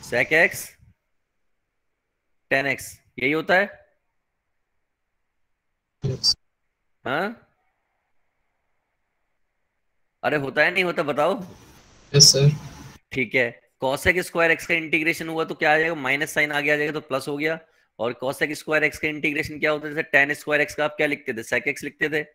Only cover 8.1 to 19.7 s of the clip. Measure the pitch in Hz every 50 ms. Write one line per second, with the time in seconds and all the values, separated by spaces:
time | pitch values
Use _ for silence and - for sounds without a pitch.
8.1 | _ _ _ _ _ _ _ _ _ _ _ _ _ _ _ _ _ _ _ _
9.1 | _ _ _ _ _ _ _ _ _ _ _ _ _ _ _ _ _ _ _ _
10.1 | _ _ - - 147 147 135 135 123 151 151 170 180 190 185 175 165 170 165 143
11.1 | 147 139 147 165 196 220 185 - - - - - - - - - - - - _
12.1 | - 143 - - - 135 139 147 151 - - - - - - - - - _ _
13.1 | - 135 127 107 - 135 123 117 117 - _ _ _ _ - 131 135 143 - 185
14.1 | 175 175 175 - - 175 165 165 165 160 - - 175 165 160 156 156 165 156 165
15.1 | 165 - 170 165 160 160 165 - 165 - 160 156 151 156 160 165 170 156 135 127
16.1 | 135 139 156 151 - 160 151 147 151 147 143 147 151 147 147 151 147 151 139 -
17.1 | 131 135 131 - 147 143 151 156 160 170 - _ _ _ _ _ _ _ 107 120
18.1 | 117 - 127 131 139 - 170 147 151 - - - - 151 147 147 - - - 156
19.1 | 151 151 147 156 147 151 156 - 156 147 156 151